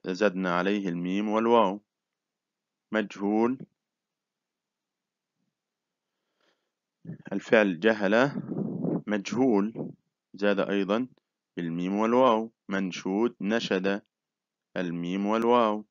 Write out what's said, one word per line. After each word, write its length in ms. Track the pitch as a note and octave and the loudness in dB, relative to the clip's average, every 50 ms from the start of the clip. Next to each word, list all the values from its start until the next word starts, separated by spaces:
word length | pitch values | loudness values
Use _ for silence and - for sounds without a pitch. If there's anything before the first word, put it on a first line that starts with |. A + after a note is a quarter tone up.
| - | -8
زدنا 520 | F#2 F#2 F2+ G#2+ G2+ F2+ F#2 F#2 F2+ F2 F2+ | -6 -2 0 2 2 2 0 0 0 0 0
عليه 300 | F2+ G2 G#2 G#2 G2 F#2 | 2 0 0 0 -2 -2
الميم 400 | F2 E2+ F2 F2+ F#2 G2+ G#2+ G#2+ | -4 -4 -2 -2 -2 -2 -2 0
والواو. 520 | G#2 A2 A2+ A#2 A#2+ A#2 G#2+ F#2 G2 G#2 - _ _ _ _ _ _ _ _ _ _ _ _ _ _ _ _ _ _ _ _ _ G#2+ | 0 0 2 4 6 6 4 4 2 -4 -8 _ _ _ _ _ _ _ _ _ _ _ _ _ _ _ _ _ _ _ _ _ -2
مجهول، 680 | A2 G#2+ G2 - G2 G2+ G2+ G#2+ A2 A2+ A#2+ C3 C3+ - - _ _ _ _ _ _ _ _ _ _ _ _ _ _ _ _ _ _ _ _ _ _ _ _ _ _ _ _ _ _ _ _ _ _ _ _ _ _ _ _ _ _ _ _ _ _ _ _ _ _ _ _ _ _ _ _ _ _ _ _ _ _ _ _ _ _ - - - - - - - | -2 -2 -2 -4 -6 -4 0 2 2 2 2 0 -2 -8 -14 _ _ _ _ _ _ _ _ _ _ _ _ _ _ _ _ _ _ _ _ _ _ _ _ _ _ _ _ _ _ _ _ _ _ _ _ _ _ _ _ _ _ _ _ _ _ _ _ _ _ _ _ _ _ _ _ _ _ _ _ _ _ _ _ _ _ -18 -16 -16 -16 -12 -10 -8
الفعل 480 | G2 - - - A2 G#2+ G2 F2+ D#2+ | -8 -2 2 4 4 4 4 2 2
جهل، 320 | F#2 A2 A2+ G#2+ G2+ F#2+ G#2 A#2 C3 C#3+ - - - - - - - - - - - - - - - | 2 2 2 2 2 2 2 4 2 2 0 -4 -8 -8 -8 -6 -6 -6 -6 -6 -4 -4 -4 -4 -4
مجهول، 880 | - G#2 G#2 F#2+ - G2+ A2+ C3 C3 A2 G2 G2 A2 A2+ - - - - - _ _ _ _ _ _ - | -4 -4 -4 -4 -4 -2 0 2 2 2 2 2 0 -4 -8 -10 -12 -14 -16 _ _ _ _ _ _ -8
زاد 240 | F#2+ G2+ G2+ G2+ G2 | -2 0 0 2 2
أيضا 480 | - - G2 G2+ G2 F2+ G2+ A#2 B2+ B2+ _ _ _ _ _ _ _ _ _ | 0 -2 -2 -2 0 0 0 -2 -2 -4 _ _ _ _ _ _ _ _ _
بالميم 380 | F#2+ F2 E2 E2 F2 F2+ F#2 G2 | -6 -6 -4 -4 -2 -2 -2 0
والواو. 580 | G#2 A2 A2+ A#2 B2+ C3 B2+ A2+ A2 A2+ A2+ - _ _ - | 0 0 2 4 4 4 4 4 2 0 -4 -10 _ _ -6
منشود، 680 | G2 G2 G2 F2+ F2 - - F#2+ F#2+ G#2 A#2 A#2 - - | -4 -4 -4 -4 -6 -6 -4 -2 0 0 0 0 -2 -2
نشد، 640 | F#2 G2 A2 A#2 - - G2+ F#2+ F#2 G2 G2 G#2+ - _ _ _ _ _ _ _ _ _ _ _ _ _ - | -4 -2 -2 0 0 0 0 0 0 0 -2 -2 -6 _ _ _ _ _ _ _ _ _ _ _ _ _ -8
الميم 500 | F2+ F#2 F2 E2+ E2+ F2 F2 F#2 G2 G2+ | -6 -4 -4 -4 -6 -4 -4 -4 -2 0
والواو. 580 | G2+ A2 A2+ A2+ A#2 A#2+ B2 A2+ G#2+ G#2 G#2+ G#2+ _ | 0 0 0 2 4 4 4 4 4 0 -2 -6 _